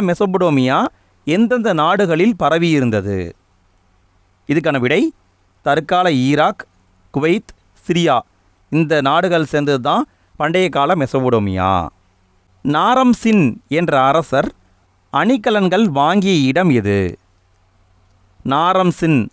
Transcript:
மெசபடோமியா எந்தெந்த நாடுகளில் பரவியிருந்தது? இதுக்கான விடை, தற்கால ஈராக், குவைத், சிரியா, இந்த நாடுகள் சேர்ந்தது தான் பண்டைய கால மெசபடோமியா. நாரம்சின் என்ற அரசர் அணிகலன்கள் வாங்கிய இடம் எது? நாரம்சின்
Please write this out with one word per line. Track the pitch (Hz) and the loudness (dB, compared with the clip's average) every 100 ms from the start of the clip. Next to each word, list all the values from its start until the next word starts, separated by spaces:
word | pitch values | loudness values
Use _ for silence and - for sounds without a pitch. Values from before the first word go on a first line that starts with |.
| 190 | 2
மெசபடோமியா | 175 202 185 180 139 127 147 262 _ _ _ - | 0 0 0 2 2 2 0 -2 _ _ _ -2
எந்தெந்த | 180 226 247 220 165 | 0 0 0 -2 0
நாடுகளில் | 156 196 180 160 208 196 | 0 2 0 2 2 2
பரவியிருந்தது? | 147 165 170 151 123 104 98 98 85 - _ _ _ _ _ _ _ _ _ _ - | 0 2 0 0 0 -2 -4 -6 -8 -14 _ _ _ _ _ _ _ _ _ _ -4
இதுக்கான | 151 160 139 123 | -2 0 -2 0
விடை, | 165 320 - _ _ _ _ - | 0 0 -4 _ _ _ _ -2
தற்கால | 143 139 180 180 135 131 | -2 0 0 0 0 0
ஈராக், | 147 170 202 - _ _ _ _ | 2 0 -2 -16 _ _ _ _
குவைத், | 139 160 196 - - _ _ - | -4 -2 -2 -4 -20 _ _ -4
சிரியா, | 170 165 120 - _ _ _ - | -2 0 0 -4 _ _ _ -4
இந்த | 151 156 156 135 | -2 0 0 0
நாடுகள் | 160 180 170 151 | 0 0 -2 -2
சேர்ந்தது | 147 147 139 135 | -2 -2 -2 0
தான் | 196 302 _ _ - | -2 -4 _ _ -6
பண்டைய | 151 180 180 139 | -2 0 -2 -2
கால | 143 180 | -2 -2
மெசபடோமியா. | 135 135 127 113 101 95 92 92 80 _ _ _ _ _ _ _ 135 | -2 -2 0 0 -2 -2 0 -2 -4 _ _ _ _ _ _ _ -4
நாரம்சின் | 151 196 254 254 233 226 214 135 - - 147 | 0 0 2 2 2 2 2 0 -2 -6 -4
என்ற | 170 143 131 | 0 2 2
அரசர் | 156 - 135 277 - _ _ _ _ - | 0 0 -2 -4 -8 _ _ _ _ -6
அணிகலன்கள் | 139 190 262 233 214 185 180 220 139 | -2 0 0 0 0 0 2 0 2
வாங்கிய | 147 202 190 175 131 | 0 2 2 2 2
இடம் | 143 185 123 | 2 2 2
எது? | 101 101 92 - _ _ _ _ _ _ _ _ _ _ _ _ - | 0 -2 -2 -8 _ _ _ _ _ _ _ _ _ _ _ _ -4
நாரம்சின் | 143 170 190 180 - 165 143 101 | 0 0 2 0 0 0 0 -2